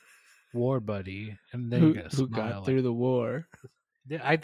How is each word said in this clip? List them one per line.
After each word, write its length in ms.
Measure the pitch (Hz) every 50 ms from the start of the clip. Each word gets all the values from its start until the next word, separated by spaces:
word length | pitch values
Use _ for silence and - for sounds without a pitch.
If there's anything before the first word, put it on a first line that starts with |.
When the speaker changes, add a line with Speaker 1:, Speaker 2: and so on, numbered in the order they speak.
| _ - - _ _ _ - _ _ _ -
Speaker 1:
war 260 | 120 120 127 135 131
buddy." 560 | 107 104 107 101 95 95 95 98 107 110 104 - _ _ -
And 180 | 123 123 117
then 100 | 120 127
Speaker 2:
Who, 80 | 170 156
Speaker 1:
you 60 | 156
gotta 200 | 107 90 - -
Speaker 2:
who 100 | 135 135 127
Speaker 1:
smile, 200 | 113 110 110 107
Speaker 2:
got 60 | 101 98
Speaker 1:
like 40 | 98
Speaker 2:
through 160 | 131 131 131 127
the 100 | 123 117
war. 520 | 117 123 127 127 123 117 117 120 143 165 - - - - 127 _ _ _ _ _ _ _ 131
Speaker 1:
Yeah, 180 | 147 165 -
I, 120 | 139 156 160